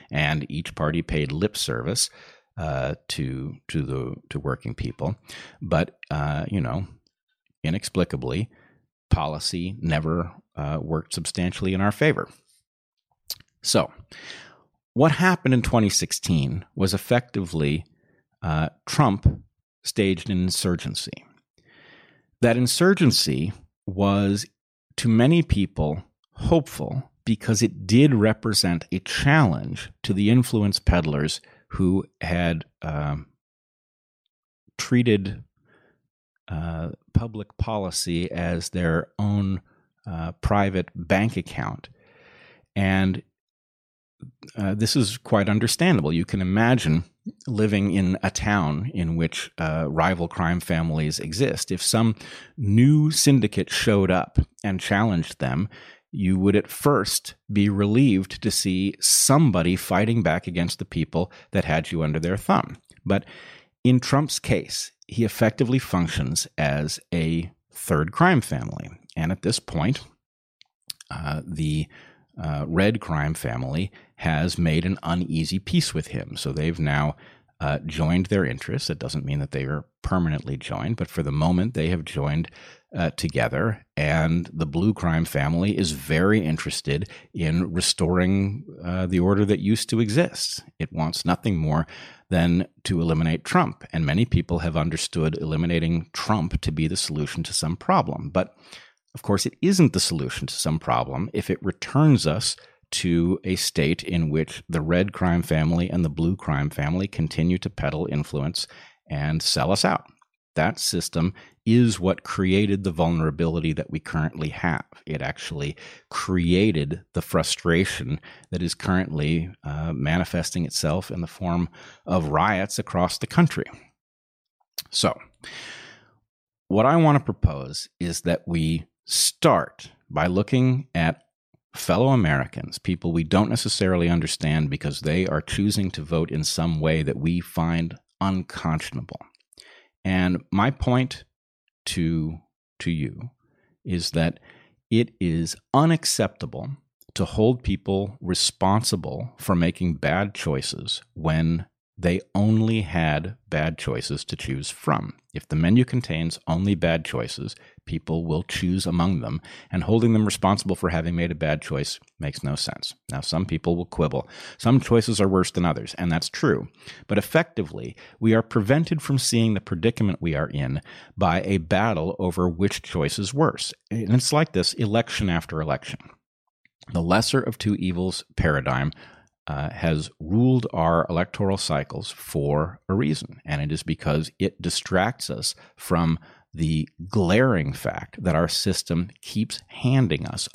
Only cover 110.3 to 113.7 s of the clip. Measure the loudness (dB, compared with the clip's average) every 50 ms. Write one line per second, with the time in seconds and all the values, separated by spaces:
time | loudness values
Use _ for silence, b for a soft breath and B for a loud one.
110.3 | _ _ _ _ _ 0 0 0 0 -2 -4 -2 -2 -2 -4 -2 -2 0 0 0
111.3 | B B B B B B _ 4 6 6 6 4 2 2 0 0 0 0 -4 -6
112.3 | -2 0 2 4 4 4 4 2 0 0 -2 -2 0 2 2 2 2 2 0 -2
113.3 | 0 0 -2 0 0 0 -2 -2